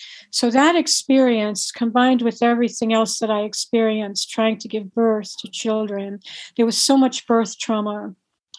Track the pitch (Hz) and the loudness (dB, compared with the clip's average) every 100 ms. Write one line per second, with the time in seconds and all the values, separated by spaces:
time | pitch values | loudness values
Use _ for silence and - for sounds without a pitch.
0 | - - - - 240 254 302 349 - - | -20 -20 -8 -2 2 4 6 4 2 -2
1 | - 269 254 226 208 208 - - 233 240 | 2 4 4 2 0 -4 -8 -4 0 2
2 | 254 254 233 220 240 233 240 - 226 220 | 4 4 0 0 0 2 0 -2 0 0
3 | 220 - 220 208 208 - - 233 220 214 | 0 -2 -2 -2 -2 -6 -2 0 2 0
4 | 202 202 - - 220 220 214 214 190 - | -4 -6 -6 -2 0 -2 -6 -8 -6 0
5 | 226 214 190 - - - 226 220 214 202 | 0 0 -4 -14 -12 -8 -4 -2 -4 -6
6 | 196 196 - - - - 226 220 - 269 | -8 -12 -14 -18 -10 -2 0 2 2 4
7 | 262 - - 233 220 - - 214 208 208 | 4 0 0 0 0 -6 -4 -4 -4 -6
8 | 208 190 _ _ _ | -10 -14 _ _ _